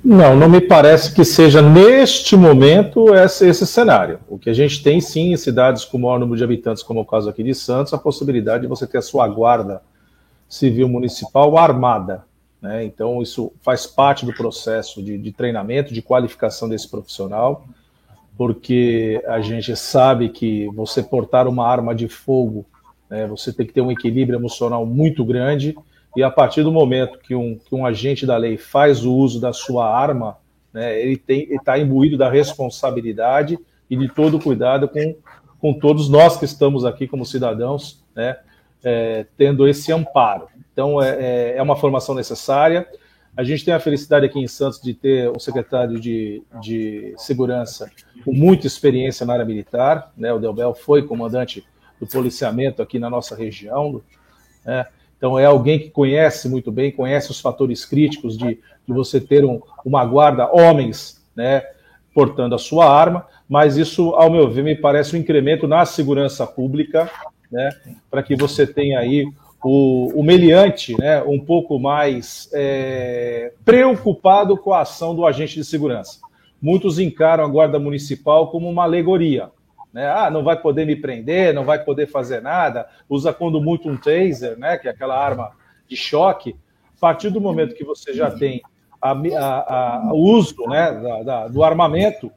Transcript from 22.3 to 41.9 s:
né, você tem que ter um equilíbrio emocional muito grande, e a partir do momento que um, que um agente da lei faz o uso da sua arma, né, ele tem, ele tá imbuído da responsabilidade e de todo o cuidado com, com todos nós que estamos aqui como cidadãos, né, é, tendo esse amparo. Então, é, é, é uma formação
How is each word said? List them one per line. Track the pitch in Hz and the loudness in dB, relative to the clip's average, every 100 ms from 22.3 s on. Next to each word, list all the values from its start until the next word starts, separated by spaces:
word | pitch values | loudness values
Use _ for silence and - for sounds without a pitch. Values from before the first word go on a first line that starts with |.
| 131 117 107 - _ _ _ _ | -2 -2 -8 -14 _ _ _ _
né, | 104 107 | -10 -10
você | 107 - | -10 -10
tem | 120 113 | -8 -6
que | |
ter | - | -4
um | 123 | -4
equilíbrio | 117 120 123 123 120 | -4 -4 -2 -2 -4
emocional | 120 - 120 117 113 | -6 -6 -6 -4 -4
muito | 127 160 139 | 0 -2 -2
grande, | 117 123 127 147 143 151 _ _ _ 123 | -4 -2 -2 -4 -6 -10 _ _ _ -2
e | |
a | 131 | 0
partir | 156 123 - | 2 0 2
do | 156 | 0
momento | 160 135 131 131 - | 2 2 0 -4 -8
que | _ | _
um, | 127 120 110 | -8 -8 -12
que | _ | _
um | 131 | -6
agente | 127 107 131 135 131 | -4 -4 -6 -4 -2
da | 117 | -2
lei | 117 110 | -2 -6
faz | - 139 147 123 | -2 2 4 2
o | 120 | 0
uso | 127 135 113 | 0 0 -2
da | 123 | -8
sua | 117 - 123 113 | -8 -6 -4 -2
arma, | 117 143 131 110 - _ _ _ | 0 -2 -4 -8 -12 _ _ _
né, | 110 117 110 | -10 -6 -4
ele | 127 131 | -4 -6
tem, | - 135 | -2 -4
ele | 151 139 | -2 -6
tá | - 135 | -2 -2
imbuído | 147 131 147 143 | 0 2 2 2
da | 131 | 2
responsabilidade | 135 139 - 127 - 131 127 113 107 117 139 147 170 _ _ _ | 2 0 -6 -10 -6 -6 -6 -8 -4 0 0 -2 -8 _ _ _
e | 131 | -6
de | 131 | -4
todo | - 156 156 | 0 0 0
o | |
cuidado | 160 117 123 135 - | -2 -2 0 -2 -2
com, | 147 156 160 _ _ _ _ | -4 -6 -8 _ _ _ _
com | 151 | -4
todos | 147 147 151 143 | 0 2 2 4
nós | 147 165 170 | 6 6 4
que | 143 | -8
estamos | - 139 139 | 0 0 0
aqui | 120 - 127 | -4 -6 -10
como | 135 120 | -8 -8
cidadãos, | 131 120 110 123 143 - _ _ 113 | -6 -6 -4 -6 -8 -12 _ _ -8
né, | 120 131 _ _ _ _ | -8 -8 _ _ _ _
é, | 123 117 113 110 107 - | -4 -2 -4 -6 -10 0
tendo | 139 139 139 | 0 4 2
esse | 143 151 | 2 -2
amparo. | 160 147 139 113 98 - _ _ | -4 0 2 2 0 -12 _ _
Então, | - 139 143 | -6 -2 0
é, | 131 | -2
é, | 135 127 123 120 127 | -2 -4 -4 -4 -2
é | |
uma | 143 143 | -2 0
formação | 143 | 0